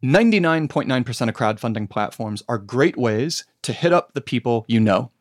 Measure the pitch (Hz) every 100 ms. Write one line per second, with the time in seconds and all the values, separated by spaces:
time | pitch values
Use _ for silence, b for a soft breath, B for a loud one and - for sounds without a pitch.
0 | 127 165 233 214 170 160 151 - 131 127
1 | 123 117 120 - 110 107 117 110 104 -
2 | 104 - 110 104 - 117 98 120 156 -
3 | 120 107 143 - - _ - 120 165 175
4 | - - - 123 120 117 110 113 107 185
5 | 123 _